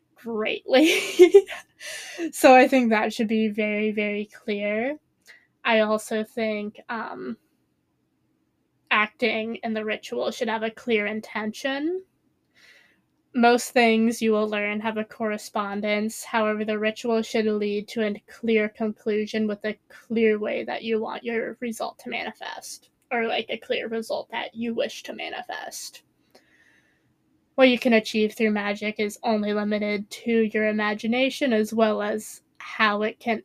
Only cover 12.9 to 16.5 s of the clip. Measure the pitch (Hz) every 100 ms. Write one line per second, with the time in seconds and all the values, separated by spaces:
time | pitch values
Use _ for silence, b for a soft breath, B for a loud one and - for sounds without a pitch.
12.9 | b _ _ _ 247 233 240 - 254 233
13.9 | 220 226 226 226 214 214 208 208 208 226
14.9 | 220 220 - 220 214 - 214 202 202 208
15.9 | 208 214 - - 233 214